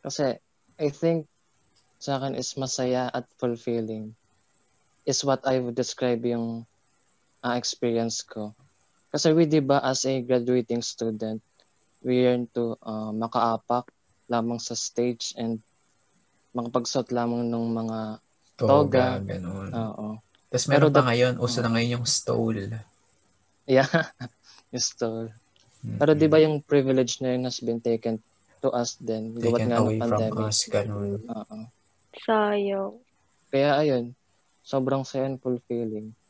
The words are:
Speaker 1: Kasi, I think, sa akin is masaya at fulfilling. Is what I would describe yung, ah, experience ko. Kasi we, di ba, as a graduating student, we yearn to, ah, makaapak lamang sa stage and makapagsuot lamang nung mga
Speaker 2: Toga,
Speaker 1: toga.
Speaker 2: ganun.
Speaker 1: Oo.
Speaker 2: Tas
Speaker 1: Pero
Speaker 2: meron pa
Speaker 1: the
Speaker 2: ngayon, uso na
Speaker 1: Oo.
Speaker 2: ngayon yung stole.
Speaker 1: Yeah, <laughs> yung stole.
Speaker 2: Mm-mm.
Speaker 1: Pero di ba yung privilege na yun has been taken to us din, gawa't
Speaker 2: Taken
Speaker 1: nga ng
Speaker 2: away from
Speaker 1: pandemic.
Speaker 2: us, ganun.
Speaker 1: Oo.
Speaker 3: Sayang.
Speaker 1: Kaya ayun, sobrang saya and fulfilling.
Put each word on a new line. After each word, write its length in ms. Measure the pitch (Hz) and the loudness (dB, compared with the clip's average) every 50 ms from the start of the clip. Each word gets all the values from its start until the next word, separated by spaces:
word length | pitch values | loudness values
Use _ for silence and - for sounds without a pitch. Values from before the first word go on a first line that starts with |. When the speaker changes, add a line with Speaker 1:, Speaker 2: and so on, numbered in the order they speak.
Speaker 1:
Kasi, 340 | _ 139 135 - 147 131 117 - _ _ _ _ _ _ _ | _ -10 -4 -2 -2 -2 -2 -4 _ _ _ _ _ _ _
I 140 | - 156 147 | -4 -4 -4
think, 380 | 143 - - 165 165 165 151 _ _ _ _ _ _ _ _ _ _ _ _ _ _ | -2 0 0 2 2 2 -2 _ _ _ _ _ _ _ _ _ _ _ _ _ _
sa 240 | _ - - 139 135 | _ -6 -4 -4 -2
akin 160 | 135 135 131 | -2 -4 -4
is 160 | 131 123 - - 139 | -4 -6 -6 -6 -6
masaya 480 | 135 131 - - 127 127 127 127 127 | -6 -4 -4 -2 0 0 0 0 0
at 160 | 123 - 127 123 _ _ | -2 -4 -6 -8 _ _
fulfilling. 760 | _ - 120 117 117 - - 117 117 113 110 110 110 107 110 113 _ _ _ _ _ _ _ _ _ _ _ _ _ _ _ _ _ _ | _ -4 -4 -4 -4 -4 -4 -2 -2 -2 -4 -6 -8 -10 -12 -16 _ _ _ _ _ _ _ _ _ _ _ _ _ _ _ _ _ _
Is 160 | - 131 - - | -2 -2 0 2
what 220 | 139 135 131 - | 0 0 0 2
I 160 | 139 131 131 | 0 0 0
would 160 | 127 123 120 | 0 -2 -2
describe 480 | 127 123 - - - 131 123 120 113 117 | -4 -4 -4 -4 -2 0 0 0 0 0
yung, 400 | 120 120 117 117 117 113 117 117 _ _ _ _ _ _ _ _ _ _ _ _ _ _ _ | -2 -2 -2 -2 -4 -6 -8 -10 _ _ _ _ _ _ _ _ _ _ _ _ _ _ _
ah, 160 | - 123 120 | -4 -2 -2
experience 640 | 123 120 - - _ - 120 113 117 113 113 113 - | -2 -4 -6 -6 _ -2 0 0 0 0 -2 -4 -6
ko. 320 | - _ - 110 107 107 107 _ _ _ _ _ _ _ _ _ _ | -10 _ -10 -10 -10 -10 -12 _ _ _ _ _ _ _ _ _ _
Kasi 240 | _ - 151 - 165 | _ -6 2 4 4
we, 140 | 156 165 170 | 6 6 4
di 160 | 151 151 156 | 4 4 2
ba, 180 | 139 135 139 139 | 4 4 2 2
as 240 | - 131 131 - - | 2 0 -2 0 -2
a 160 | 131 135 131 | -2 -2 -2
graduating 600 | 120 120 131 123 120 123 127 127 113 _ 120 120 | 0 2 0 2 2 2 2 2 2 _ -4 -4
student, 580 | 117 - - - 113 113 110 107 110 110 110 110 _ _ _ _ _ _ _ _ _ _ _ _ | -4 -6 -6 -4 -4 -4 -4 -4 -4 -6 -6 -8 _ _ _ _ _ _ _ _ _ _ _ _
we 180 | - 127 127 123 | -4 0 2 4
yearn 300 | 127 123 123 123 123 113 | 4 4 4 2 -2 -4
to, 240 | _ 123 117 117 113 _ | _ -4 -2 -2 -4 _
ah, 320 | - 117 110 110 107 107 107 | -8 -8 -8 -6 -6 -6 -4
makaapak 760 | 110 113 113 - 127 113 117 113 110 _ _ 120 123 123 - _ _ _ _ _ _ _ | -4 -4 -2 0 2 2 2 0 -2 _ _ -2 -2 -2 -6 _ _ _ _ _ _ _
lamang 320 | _ 123 117 113 117 120 | _ -2 0 0 -2 -4
sa 160 | 113 - - 120 | -6 -6 -8 -8
stage 640 | - - - _ - 120 123 120 113 - - - | -6 -8 -6 _ 0 0 0 -2 -4 -8 -10 -8
and 240 | - 113 113 117 110 _ _ _ _ _ _ _ _ _ _ _ _ _ _ _ _ _ _ | -6 -4 -4 -4 -6 _ _ _ _ _ _ _ _ _ _ _ _ _ _ _ _ _ _
makapagsuot 560 | _ 123 117 117 117 131 117 - - 135 117 - | _ -8 -8 -2 -2 -2 -2 0 -4 -4 -4 -2
lamang 360 | 123 120 120 120 120 120 120 | -2 -2 -2 -2 -2 -2 -2
nung 260 | 117 117 117 117 117 | -2 -2 -2 -2 -2
mga 480 | 113 113 113 113 110 110 110 107 107 - _ _ _ _ _ _ _ | -2 -4 -4 -4 -6 -6 -6 -8 -10 -12 _ _ _ _ _ _ _
Speaker 2:
Toga, 640 | - 117 113 135 147 147 - - 131 127 127 127 | 0 4 6 6 6 6 4 4 4 4 4 0
Speaker 1:
toga. 60 | 123 98 | -2 -4
Speaker 2:
ganun. 460 | 95 98 92 90 87 95 98 95 98 | -6 -6 -6 -6 -8 -8 -8 -8 -6
Speaker 1:
Oo. 380 | 113 117 113 110 - - 104 107 107 110 _ _ _ _ _ | -6 -4 -4 -6 -6 -8 -8 -8 -10 -10 _ _ _ _ _
Speaker 2:
Tas 160 | _ - 127 - | _ -2 -2 0
Speaker 1:
Pero 220 | - 139 143 147 | 4 4 6 6
Speaker 2:
meron 60 | 151 | 8
pa 40 | 139 | 6
Speaker 1:
the 80 | 151 131 127 | 6 6 6
Speaker 2:
ngayon, 240 | 117 123 123 127 123 120 | 4 4 4 2 2 0
uso 200 | 123 120 - 123 | -2 -2 0 0
na 40 | 120 | 0
Speaker 1:
Oo. 100 | 117 117 | 2 2
Speaker 2:
ngayon 200 | 117 117 120 120 | 2 2 0 0
yung 80 | 120 120 | -2 0
stole. 600 | - - - - - 120 117 117 113 113 104 98 104 113 110 107 _ _ _ _ _ _ _ _ _ _ _ _ _ _ _ _ | 0 -2 -2 0 0 0 0 0 0 0 -2 -4 -6 -8 -10 -12 _ _ _ _ _ _ _ _ _ _ _ _ _ _ _ _
Speaker 1:
Yeah, 240 | - 131 131 135 - | 4 4 4 4 4
<laughs> 800 | - 165 156 - - _ 127 120 _ _ _ - - - _ _ | 2 0 0 -2 -8 _ -14 -14 _ _ _ -20 -20 -20 _ _
yung 120 | - 123 - | -6 -4 -4
stole. 460 | - - - 120 113 113 113 113 110 110 - _ _ _ _ _ _ _ _ | -4 -4 -4 -4 -4 -4 -4 -8 -10 -12 -18 _ _ _ _ _ _ _ _
Speaker 2:
Mm-mm. 160 | - 113 107 | -10 -8 -2
Speaker 1:
Pero 140 | - 143 151 156 | 2 4 4 6
di 140 | 151 156 151 | 6 6 6
ba 80 | 151 | 8
yung 240 | 156 156 156 151 147 | 8 6 6 4 -2
privilege 560 | - _ 147 143 131 135 135 131 127 120 - - | -2 _ 2 4 4 4 2 2 2 0 -2 -4
na 140 | 131 127 127 | -2 -2 0
yun 100 | 127 127 | 0 -2
has 160 | 127 120 - | -4 -6 -4
been 200 | - 113 117 117 | -4 -4 -4 -2
taken 420 | 117 120 117 113 - 117 113 110 _ _ _ _ _ _ _ _ | 0 0 0 0 0 -2 -2 -2 _ _ _ _ _ _ _ _
to 100 | - 135 | -4 -2
us 240 | - 123 120 117 - | 0 0 -2 -4 -6
din, 380 | _ - 113 113 110 110 113 113 | _ -6 -6 -4 -4 -6 -8 -8
gawa't 260 | 120 117 117 117 117 | -2 0 2 2 2
Speaker 2:
Taken 80 | 110 | 2
Speaker 1:
nga 80 | 123 117 | 2 4
ng 60 | 117 | 4
Speaker 2:
away 160 | 110 107 110 | 2 2 2
from 120 | 110 117 117 110 | 0 0 0 0
Speaker 1:
pandemic. 320 | 107 110 110 107 110 110 | 2 0 0 -2 -2 -2
Speaker 2:
us, 140 | 107 107 - - | 0 0 -2 -2
ganun. 540 | - - 107 101 104 104 101 101 101 101 104 113 | 0 -2 -2 -2 -2 -4 -4 -4 -4 -4 -6 -8
Speaker 1:
Oo. 300 | 120 117 110 107 _ 110 110 110 120 _ _ _ _ _ _ _ _ - | -10 -10 -10 -10 _ -14 -16 -16 -16 _ _ _ _ _ _ _ _ -20
Speaker 3:
Sayang. 800 | - - - 220 214 208 208 208 208 202 202 196 196 196 202 214 240 254 _ _ _ _ _ _ _ _ _ | -10 -2 0 2 2 2 2 0 0 0 -2 -2 -2 -4 -6 -8 -14 _ _ _ _ _ _ _ _ _ _
Speaker 1:
Kaya 200 | - 135 139 147 139 | 0 2 2 4 4
ayun, 300 | 143 156 151 135 123 120 120 123 _ _ _ _ _ _ _ _ _ | 4 4 2 2 0 -2 -4 -10 _ _ _ _ _ _ _ _ _
sobrang 420 | _ - - 135 131 131 135 139 135 | _ -4 -2 0 0 2 0 0 -2
saya 240 | - - 135 135 | -4 -4 -4 -2
and 100 | 135 135 | -2 -4
fulfilling. 760 | 127 _ 127 123 120 _ _ 120 120 117 110 110 107 107 110 113 _ _ | -4 _ -4 -4 -4 _ _ -4 -4 -4 -4 -6 -8 -10 -12 -18 _ _